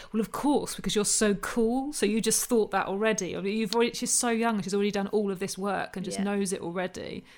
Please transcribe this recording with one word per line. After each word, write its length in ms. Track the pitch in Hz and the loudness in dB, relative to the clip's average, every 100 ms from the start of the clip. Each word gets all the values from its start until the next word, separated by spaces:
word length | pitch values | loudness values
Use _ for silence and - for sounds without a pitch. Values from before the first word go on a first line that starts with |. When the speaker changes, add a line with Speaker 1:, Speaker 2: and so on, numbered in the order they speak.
| - | -6
Speaker 1:
"Well, 80 | 214 | -4
of 120 | 208 | -4
course, 420 | - 294 269 - - | -2 4 4 4 0
because 180 | 185 | -2
you're 120 | 208 208 | 0 2
so 300 | - 214 202 | 4 2 2
cool, 580 | - 240 226 254 277 | -2 2 2 2 -2
so 120 | - 294 | 0 2
you 140 | 220 | 2
just 260 | 220 214 - | 2 0 2
thought 240 | 240 - | 2 2
that 160 | 196 - | 0 0
already." 500 | 196 220 214 180 - | 0 0 0 -2 -4
I 20 | |
mean, 140 | 190 220 | -2 -2
you've 180 | 220 233 | 0 2
already, 180 | 240 | 2
she's 180 | - - | 0 -2
so 180 | - 240 | 0 2
young, 260 | 226 233 214 | 2 0 0
and 80 | |
she's 100 | 185 | -2
already 180 | 202 208 | 0 0
done 160 | 202 196 | 0 0
all 240 | 208 202 | 0 0
of 80 | 180 | -2
this 180 | 190 190 | -6 -4
work 380 | 202 185 - 185 | -4 -2 -4 -6
and 80 | |
just 140 | 180 196 | -6 -4
Speaker 2:
Yeah. 60 | 202 | -2
Speaker 1:
knows 260 | 202 196 | 0 -2
it 80 | 196 | -2
already. 600 | 170 180 180 - - - - | -6 -4 -6 -6 -10 -10 -14